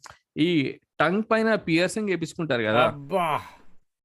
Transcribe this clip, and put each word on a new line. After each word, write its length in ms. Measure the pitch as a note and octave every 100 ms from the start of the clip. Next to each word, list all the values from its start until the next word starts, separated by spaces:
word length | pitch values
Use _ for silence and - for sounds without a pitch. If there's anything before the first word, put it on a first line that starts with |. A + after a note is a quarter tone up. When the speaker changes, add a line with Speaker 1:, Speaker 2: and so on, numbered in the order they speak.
| - - _ -
Speaker 1:
ఈ 420 | E3+ E3 C3 - _ -
టంగ్ 240 | D#3 G3 G#3+
పైన 240 | A3 A3 G#3
పియర్సింగ్ 540 | - D#3+ F#3 A3 G#3
వేపించుకుంటారు 540 | F3 D#3+ - D#3 B2
కదా. 240 | G#2+ A2+ -
Speaker 2:
అబ్బా. 540 | C#3+ C#3 F#3 E3 C3+ - - - - _ _